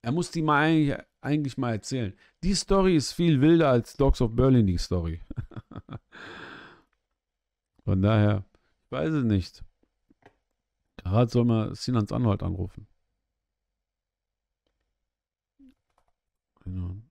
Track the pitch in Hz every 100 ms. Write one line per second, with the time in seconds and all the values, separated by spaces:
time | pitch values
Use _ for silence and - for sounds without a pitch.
0 | 117 160 170 165 156 147 156 160 143 -
1 | - _ 131 151 139 127 123 107 - 131
2 | 104 - _ _ 175 196 - 196 190 160
3 | - - 170 139 147 170 147 123 - -
4 | 135 - 120 117 131 127 98 87 - 90
5 | 82 82 - - - - _ - - -
6 | _ - - - - - - _ _ _
7 | _ _ _ _ _ _ _ _ - 95
8 | 101 110 104 101 - _ _ _ _ 127
9 | 160 156 120 98 90 _ - _ _ _
10 | _ _ _ _ _ _ _ _ _ -
11 | 90 104 120 123 120 113 107 98 - 123
12 | 104 110 117 98 90 90 92 - - _
13 | _ _ _ _ _ _ _ _ _ _
14 | _ _ _ _ _ _ _ _ _ _
15 | _ _ _ _ _ _ 262 _ _ _
16 | _ _ _ _ _ _ 92 92 90 95
17 | 117